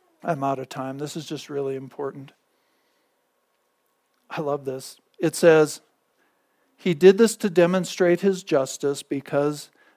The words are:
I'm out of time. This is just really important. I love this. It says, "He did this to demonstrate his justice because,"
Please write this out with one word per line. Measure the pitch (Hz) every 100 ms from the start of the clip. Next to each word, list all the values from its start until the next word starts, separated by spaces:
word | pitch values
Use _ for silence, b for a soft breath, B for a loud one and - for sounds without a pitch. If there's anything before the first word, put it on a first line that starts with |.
| _ _
I'm | - 147
out | 139 135
of | 127
time. | 139 131 135
This | 147 165
is | 147
just | 147 -
really | 143 135 135
important. | 131 - 139 139 139 _ _ _ _ _ _ _ _ _ _ _ _ _ _ _ _ _ _ _ -
I | -
love | 147 143
this. | 135 131 - - _ -
It | 160 -
says, | 170 160 151 - _ _ _ _ _ _ _ _ _ _
"He | 190
did | 147 185 202
this | 226 -
to | 208
demonstrate | 170 170 185 170 - 175 175
his | 196 180
justice | - 147 131 - 143 143
because," | - 143 - 143 147 147 - b b